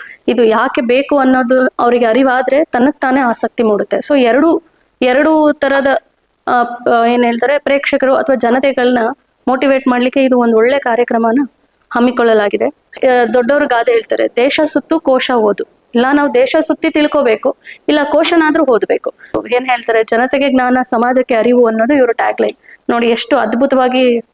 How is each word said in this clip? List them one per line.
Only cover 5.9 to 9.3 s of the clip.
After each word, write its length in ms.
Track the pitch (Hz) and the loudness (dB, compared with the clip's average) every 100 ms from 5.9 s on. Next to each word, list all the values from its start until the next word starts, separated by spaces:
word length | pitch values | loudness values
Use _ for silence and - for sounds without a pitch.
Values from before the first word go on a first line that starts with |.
| 269 - _ _ _ - | -2 -6 _ _ _ -4
ಆ, 140 | 247 | -2
ಪ-, 260 | 240 240 247 233 233 | -2 -4 -2 0 2
ಏನ್ 160 | 240 | 2
ಹೇಳ್ತಾರೆ, 340 | 240 233 247 285 | 0 0 -2 -2
ಪ್ರೇಕ್ಷಕರು 560 | - 277 - 269 262 | 0 -2 -2 -2 0
ಅಥವಾ 220 | 269 - 262 | 0 0 0
ಜನತೆಗಳನ್ನ 640 | 240 254 277 262 247 247 226 269 _ | 0 0 0 0 0 0 -2 -6 _